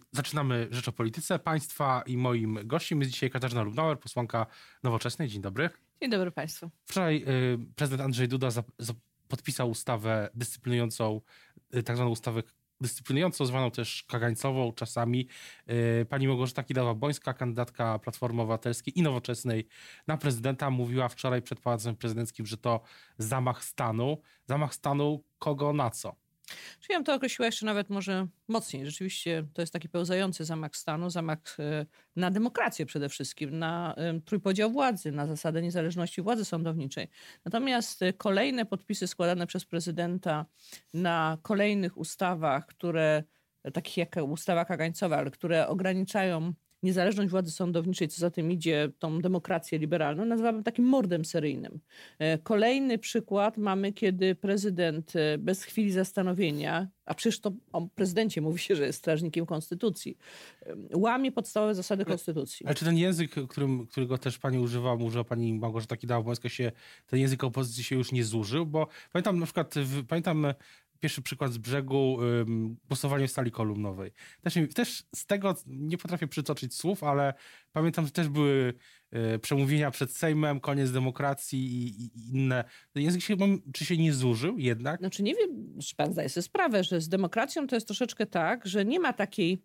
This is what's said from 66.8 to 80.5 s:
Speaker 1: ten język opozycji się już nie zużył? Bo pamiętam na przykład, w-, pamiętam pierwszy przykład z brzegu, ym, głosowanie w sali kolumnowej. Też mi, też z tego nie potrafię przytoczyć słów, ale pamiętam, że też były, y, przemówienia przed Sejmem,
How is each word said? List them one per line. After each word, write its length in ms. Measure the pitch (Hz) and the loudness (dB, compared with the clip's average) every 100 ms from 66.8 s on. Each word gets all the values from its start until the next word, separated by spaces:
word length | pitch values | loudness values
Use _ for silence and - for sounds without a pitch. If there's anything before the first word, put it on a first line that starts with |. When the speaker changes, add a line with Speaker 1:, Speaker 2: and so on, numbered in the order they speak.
| - - - | -16 -18 -2
Speaker 1:
ten 120 | 131 | 2
język 240 | 135 131 | 2 2
opozycji 400 | 127 127 123 117 | -2 -2 -4 -4
się 120 | 120 131 | -2 0
już 160 | 120 | 0
nie 120 | 127 | 0
zużył? 420 | 110 113 104 143 160 | 0 0 0 0 0
Bo 220 | 156 151 - - | 0 -2 -6 -6
pamiętam 280 | 175 208 175 | -2 2 2
na 60 | 165 | 0
przykład, 300 | - 156 147 | -2 -2 0
w-, 300 | 135 139 123 | -2 -2 -2
pamiętam 400 | 165 175 156 147 131 - - _ _ | -2 0 2 2 -2 -10 -20 _ _
pierwszy 220 | 156 - | -4 -4
przykład 320 | - 131 135 | -6 -4 -2
z 40 | 117 | -4
brzegu, 600 | 110 139 131 139 131 123 | -2 -2 2 4 4 4
ym, 560 | 120 120 113 113 113 117 - | 2 2 2 0 -2 -6 -6
głosowanie 400 | 131 143 139 135 | -2 0 2 0
w 40 | |
sali 200 | - 123 | 0 -2
kolumnowej. 600 | - 110 104 104 92 95 - - - | 0 -2 -2 -4 -6 -10 -12 -20 -6
Też 140 | 175 170 | -2 2
mi, 120 | 151 | 2
też 360 | - 240 - - - | 0 -2 -4 -12 -8
z 100 | - | -2
tego 300 | 202 196 170 131 | 0 0 -2 -6
nie 300 | 135 151 175 | -8 -4 -4
potrafię 300 | 175 175 160 | -4 -4 -4
przytoczyć 480 | - 143 143 131 - | -4 -4 -4 -4 -4
słów, 280 | 165 202 | -2 0
ale 300 | 147 143 139 135 - - _ | 2 2 2 0 -10 -20 _
pamiętam, 340 | 156 165 170 151 | 0 2 2 0
że 60 | |
też 180 | - 156 | 0 0
były, 440 | 147 143 135 127 123 - - - 117 113 110 | 4 4 6 2 -2 -10 -20 -8 -2 0 0
y, 40 | |
przemówienia 520 | - 139 139 151 143 | 2 2 4 4 2
przed 200 | - 127 | 0 -4
Sejmem, 480 | - 165 151 151 | 0 2 2 2